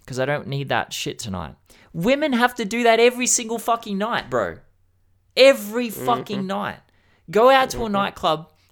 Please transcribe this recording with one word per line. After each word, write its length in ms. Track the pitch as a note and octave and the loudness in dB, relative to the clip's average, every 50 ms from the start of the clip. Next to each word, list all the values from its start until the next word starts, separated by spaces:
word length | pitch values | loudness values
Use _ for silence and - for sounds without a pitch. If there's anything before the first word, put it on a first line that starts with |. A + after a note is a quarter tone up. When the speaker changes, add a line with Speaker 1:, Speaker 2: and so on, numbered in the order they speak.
| _ | _
Speaker 1:
'cause 140 | - B2+ B2+ | -12 -4 -2
I 60 | C3 | -2
don't 200 | C3+ D3 C#3+ - | 0 -2 -4 -4
need 220 | - C#3 C#3 C#3+ - | -6 -6 -6 -4 -2
that 240 | B2+ A2+ - - - | -2 -2 -2 -4 -8
shit 260 | - - D3 - - | -8 -8 -8 -8 -10
tonight." 380 | - G#2+ F#2+ F2+ E2 C#2+ - _ _ _ - _ _ _ - | -10 -8 -8 -8 -8 -10 -14 _ _ _ -20 _ _ _ -10
Women 420 | D#3+ E3 A#3 C4+ C#4+ D#4 D#4 B3+ | -4 0 0 0 0 0 -2 0
have 200 | A3+ B3 A#3+ A#3+ | 2 0 0 0
to 80 | - A3+ | -2 -6
do 200 | F#3+ A3 A#3+ A#3+ | -4 -2 0 4
that 160 | A#3 A3+ A3+ | 4 6 6
every 260 | A#3 B3 B3 B3 B3+ | 6 4 4 2 -2
single 320 | A#3+ - - B3 A3 A#3 A3+ | 0 0 -2 -2 -4 -6 -6
fucking 400 | - - A#3 A#3 - G#3+ G3 F#3+ | -2 -2 -2 -2 -2 -6 -6 -4
night, 320 | G#3 A3+ A#3 D#3 - A#2+ | -4 -2 -2 -4 -4 -2
bro. 280 | C3 A#2+ G2+ F2 D#2+ - - _ _ _ _ _ _ _ _ _ _ _ _ _ _ | -2 -2 -2 -2 -4 -10 -16 _ _ _ _ _ _ _ _ _ _ _ _ _ _
Every 520 | - B3+ C4+ C#4 A3 G#3 G3+ G#3+ A#3+ B3 A#3 | 6 6 6 6 4 -2 -6 -6 -6 -6 -6
Speaker 2:
Mm-hmm. 180 | G3 - B2+ | -6 -6 -2
Speaker 1:
fucking 400 | A#3+ A#3+ - - - G#3 G3+ G3 | -2 -2 -2 -2 -6 -6 -6 -6
night. 320 | F#3 G3 G3+ - - - - _ _ _ _ _ _ _ _ _ - E3 | -6 -6 -6 -6 -8 -10 -10 _ _ _ _ _ _ _ _ _ -2 2
Go 180 | G#3 A3+ B3+ | 4 6 6
out 200 | C4+ C4+ C4 - | 6 6 4 0
to 80 | - A#3+ | -2 -6
a 20 | A#3 | -4
Speaker 2:
Mm-hmm. 100 | A3 G3+ | -2 0
Speaker 1:
nightclub. 580 | G3 G3+ G3 - - - F3 D#3 D#3+ D#3+ - _ _ _ _ | -2 -2 -2 -4 -2 0 0 0 0 -4 -12 _ _ _ _